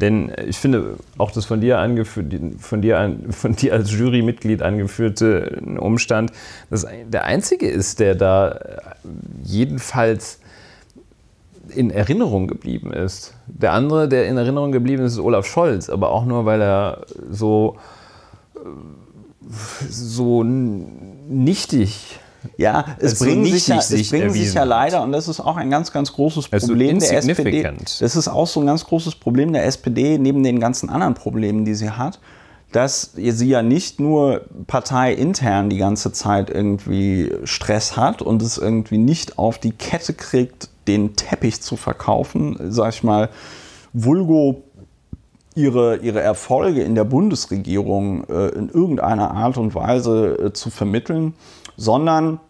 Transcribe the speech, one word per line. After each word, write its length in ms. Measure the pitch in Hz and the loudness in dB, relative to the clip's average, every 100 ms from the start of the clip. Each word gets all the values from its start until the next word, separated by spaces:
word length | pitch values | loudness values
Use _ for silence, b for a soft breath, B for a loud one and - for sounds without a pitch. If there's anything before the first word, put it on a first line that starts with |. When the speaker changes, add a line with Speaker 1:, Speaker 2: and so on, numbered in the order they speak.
Speaker 1:
Denn, 280 | 104 107 71 | 2 2 0
äh, 160 | - 50 | -6 -8
ich 120 | - | -2
finde, 400 | 135 123 57 50 - - | 2 2 0 -8 -12 -4
auch 140 | 98 | -4
das 140 | - 101 | -4 -2
von 160 | 110 | 0
dir 180 | 117 120 | 2 2
angefü-, 440 | 104 120 110 - | 2 0 -2 -6
die, 340 | 76 87 82 - | -6 -6 -8 -10
von 220 | - 107 | -6 0
dir 180 | 104 95 | 2 2
an, 320 | 101 80 - | 2 -4 -6
von 240 | 98 113 107 | -4 -2 0
dir 180 | 135 | 2
als 180 | 113 104 | 2 0
Jurymitglied 720 | 104 123 123 117 117 110 110 | 0 2 2 0 -2 -2 0
angeführte, 1000 | 80 104 98 - 113 101 110 95 - - - | 0 -2 -4 -2 -2 2 2 2 0 -8 -8
äh, 120 | - | -4
Umstand, 540 | 98 117 - 110 113 B B B B | 0 0 0 0 -2 B B B B
dass 160 | 107 - 117 113 | -6 -6 -12 -6
der 160 | 110 | -4
einzige 460 | - 135 208 370 - | 0 -2 0 -2 0
ist, 300 | 90 98 - | 0 -2 2
der 160 | 104 95 | 2 4
da, 340 | 98 95 98 | 4 4 2
äh, 320 | - - - - - - - - - | -2 -12 -16 -18 -18 -16 -16 -16 -14
jedenfalls 960 | 69 98 131 139 - 131 113 113 - - B B B B B - - _ _ _ _ - - | -4 0 0 -2 -6 0 2 0 -4 -18 B B B B B -20 -20 _ _ _ _ -20 -12
in 220 | - 120 | -2 0
Erinnerung 560 | 104 104 175 220 101 92 | 2 0 2 2 0 -2
geblieben 460 | - - 60 - | -4 -6 -6 -6
ist. 400 | - 92 - - - - | -4 -4 -6 -16 -20 -18
Der 260 | - 104 | -2 0
andere, 340 | 92 139 156 151 | 2 2 2 2
der 200 | 131 98 | 2 2
in 100 | 127 | 0
Erinnerung 340 | 120 139 143 | 0 0 0
geblieben 320 | 131 120 135 | 0 0 0
ist, 100 | 127 | 0
ist 60 | 117 | 0
Olaf 260 | 98 117 - | 0 0 0
Scholz, 440 | - 170 101 - | 0 0 0 -4
aber 220 | 98 - | -2 0
auch 140 | 104 120 | 0 0
nur, 200 | 120 110 | 0 2
weil 160 | 107 | 2
er 440 | 101 98 101 - - - 62 | 2 2 0 -6 -12 -16 -10
so, 480 | 101 110 107 107 - B B B B B B B - | -2 2 4 2 -2 B B B B B B B -20
äh, 40 | - 71 78 71 - - - - 127 110 107 B 139 | -18 -18 -18 -20 -20 -20 -20 -20 -18 -14 -14 B -12
so 540 | 113 120 117 120 120 | -10 -8 -2 2 4
n-, 440 | 113 131 123 101 76 50 98 117 143 | 4 2 0 -4 -8 -16 -20 -18 -6
nichtig 920 | 135 127 196 - 143 101 107 - - B B B - | 2 2 2 0 2 0 -2 -14 -20 B B B 0
Speaker 2:
Ja, 300 | 101 139 147 131 | 2 2 -2 -2
es 120 | 143 | 0
Speaker 1:
als 80 | 107 | 2
so 60 | 127 | 2
Speaker 2:
bringen 200 | 175 170 | 4 4
sich 220 | 180 160 | 2 2
ja, 80 | 147 | 2
Speaker 1:
nichtig 180 | - 107 | 2 0
Speaker 2:
es 40 | |
Speaker 1:
sich 100 | 104 | 0
Speaker 2:
bringen 220 | 151 104 | 0 2
sich 100 | 101 | 2
Speaker 1:
erwiesen 140 | - - | 0 2
Speaker 2:
ja 60 | |
Speaker 1:
hat. 60 | 135 | 2
Speaker 2:
leider, 340 | 117 143 175 | 4 2 2
und 80 | 123 | 0
das 160 | 147 160 | -2 -2
ist 140 | 156 | -4
auch 160 | - 165 | -4 -2
ein 120 | 131 | 0
ganz, 220 | 143 165 | 0 0
ganz 220 | 147 139 | -2 -4
großes 400 | - 147 156 135 | 0 0 0 -2
Speaker 1:
Also 140 | 104 117 | 0 2
Speaker 2:
Problem 320 | 117 135 180 | 4 4 4
der 180 | 156 87 | 4 2
S 80 | 127 | 2
P 80 | |
D. 80 | 180 | 2
Speaker 1:
insignificant. 600 | 131 147 156 - - - | 2 0 -2 -4 -8 -2
Speaker 2:
Das 140 | 151 165 | 0 2
ist 120 | 151 | 0
auch 180 | - 170 | 0 0
so 140 | - | 2
ein 40 | 143 | 2
ganz 200 | 156 - | 2 0
großes 300 | 165 165 - | -2 -2 -6
Problem 360 | - 123 156 | 0 2 2
der 140 | 151 82 | 2 0
S 120 | - | 0
P 120 | - | -2
D, 280 | 113 139 156 | 0 2 4
neben 260 | 135 139 | 2 4
den 180 | 135 123 | 2 2
ganzen 280 | 117 127 - | 0 -2 -4
anderen 260 | 143 156 120 | -2 0 -2
Problemen, 500 | - 110 107 107 107 | -4 -2 0 0 0
die 100 | 107 | -2
sie 160 | 107 | -4
hat, 280 | 107 135 - B B B B B | -4 -6 -8 B B B B B
dass 400 | 113 131 - - | 0 0 -2 -8
sie 360 | - 110 113 123 | -4 -2 0 2
ja 120 | 127 | 4
nicht 380 | 113 143 - - | 4 2 0 -4
nur 460 | 147 151 143 127 - - - | 0 4 4 0 -4 -18 -4
parteiintern 1040 | 131 - 131 127 110 143 196 123 101 101 | -4 0 0 2 2 0 0 2 2 2
die 80 | 98 | 0
ganze 360 | 98 104 101 | 0 0 -2
Zeit 360 | - 104 101 95 | -4 0 0 0
irgendwie 840 | - 104 101 - 98 98 95 80 - | 0 0 0 -2 0 0 0 0 -4
Stress 540 | - - - 107 - - | -6 -6 -2 -2 0 0
hat 240 | 127 - | 0 0
und 200 | - 113 | 0 0
es 160 | 113 - | 0 -2
irgendwie 400 | 104 113 110 107 | 0 0 0 2
nicht 400 | 117 165 - - | 2 2 -2 -2
auf 200 | 107 113 | -2 0
die 140 | 113 | -4
Kette 420 | - - 170 - | -6 -6 -6 -4
kriegt, 560 | 175 - 131 123 - - _ - | -10 -2 0 0 -4 -20 _ 0
den 280 | 101 104 104 | 2 0 -2
Teppich 460 | - - 117 - | -4 -2 -2 -2
zu 140 | - 123 | -8 -8
verkaufen, 800 | - - - 110 - - 147 - 87 | -6 -4 0 0 0 -2 -2 -4 -4
sag 240 | 113 110 | 0 0
ich 100 | 113 | 0
mal, 260 | 117 107 107 B B B B B B | 2 2 0 B B B B B B
vulgo 720 | 123 117 170 175 160 139 135 - - - _ - - _ _ _ | -2 2 2 4 4 4 0 -8 -20 -20 _ -20 -20 _ _ _
ihre, 440 | - 143 123 117 113 | 0 2 4 4 2
ihre 240 | 117 107 | 0 0
Erfolge 600 | 107 107 - 127 190 147 | 0 0 0 0 2 2
in 140 | 85 113 | 2 2
der 80 | |
Bundesregierung, 1200 | 107 127 208 156 - 98 - 95 101 98 98 92 - | 2 4 2 0 -4 -6 -2 -2 0 0 -2 -4 -4
äh, 200 | 82 98 | -2 0
in 200 | - 107 | -2 -2
irgendeiner 600 | 170 180 143 - 107 104 | 2 2 2 0 0 0
Art 260 | 101 117 127 | 0 -2 0
und 180 | 113 - | -2 -2
Weise, 600 | - 127 117 113 104 64 | 0 0 2 2 2 0
äh, 160 | 101 | -2
zu 160 | - - | -4 -10
vermitteln, 640 | - 104 110 - 160 156 160 B B B - | -4 -2 -2 -2 -2 -2 -6 B B B -6
sondern 640 | 110 131 160 156 160 160 - | 0 2 4 2 0 -4 -10